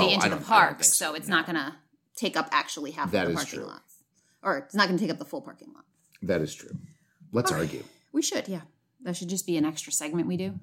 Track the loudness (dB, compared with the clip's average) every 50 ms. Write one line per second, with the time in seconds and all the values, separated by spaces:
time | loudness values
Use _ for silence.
0 | 8 6 6 4 4 2 2 0 0 4 6 6 6 6 4 2 2 2 4 2
1 | 0 -2 -4 -6 -2 2 2 2 2 2 -2 -2 -4 -4 -8 -14 _ _ _ _
2 | _ _ _ -4 -4 -2 0 0 0 2 0 0 0 -2 -6 -8 -8 -8 -6 -6
3 | -2 0 0 0 2 0 0 -2 -4 -4 -6 -10 -10 -12 -14 -16 -20 _ -20 _
4 | _ _ _ _ _ _ _ _ -4 -4 -2 -4 -4 -2 2 2 4 4 4 2
5 | 0 0 -2 -4 -6 -10 -10 -12 -12 -12 -18 -20 -20 -20 -20 -20 -20 _ _ _
6 | _ _ _ _ -2 0 0 0 0 -2 -6 -10 -14 -12 -14 -14 -14 -16 -20 _
7 | _ _ _ _ -10 -4 -2 0 0 0 0 0 -2 -2 -4 -6 -10 -14 -20 _
8 | _ _ -2 -2 -2 0 -2 -4 -4 -6 -6 -8 -10 -12 _ _ _ _ _ _
9 | -8 -6 -6 -6 -4 -4 -4 -4 -2 0 2 2 2 0 0 -4 -6 -4 -4 -4
10 | -4 -2 -2 0 0 0 -2 -2 -4 -4 -8 -10